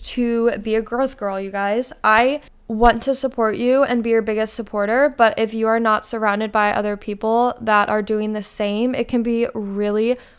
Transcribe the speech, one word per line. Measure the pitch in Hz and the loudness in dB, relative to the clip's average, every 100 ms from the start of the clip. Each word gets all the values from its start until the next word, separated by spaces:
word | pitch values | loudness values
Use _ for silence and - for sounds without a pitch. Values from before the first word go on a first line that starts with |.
| - | -10
to | - 240 233 233 214 | -6 -4 -2 -2 -4
be | 220 220 | -4 -4
a | |
girl's | 220 240 269 | -4 -4 -4
girl, | - 202 196 | -6 -8 -8
you | 196 | -8
guys. | 196 202 220 254 - | -6 -4 -2 -4 -4
I | 214 220 247 294 - - - | 2 4 4 0 -8 -18 -8
want | 220 240 226 | 4 4 4
to | 269 | 0
support | 254 262 247 220 - | -2 -2 0 0 0
you | 240 262 | 2 4
and | 285 233 | 2 0
be | 226 | 0
your | 226 | 0
biggest | 214 214 220 | 0 -2 -4
supporter, | - 208 208 202 240 285 254 | -6 -6 -4 0 2 2 4
but | 220 - | 2 4
if | 220 | -2
you | 220 220 | 0 2
are | 226 | 2
not | 226 214 - | 2 0 0
surrounded | 226 214 202 214 | -2 0 0 0
by | 214 208 | 2 2
other | 208 208 208 | 2 -2 -4
people | - 202 220 233 247 - | -6 -4 0 2 2 0
that | 220 208 202 | 0 2 2
are | 214 | 0
doing | 202 214 214 | 0 -2 -2
the | 214 | -4
same, | 202 - 208 208 247 254 | -6 -4 -2 0 0 -2
it | 233 | -2
can | 247 | 0
be | 226 233 233 | 0 0 -2
really | 220 202 196 208 208 226 247 - | -4 -6 -2 0 0 0 0 -6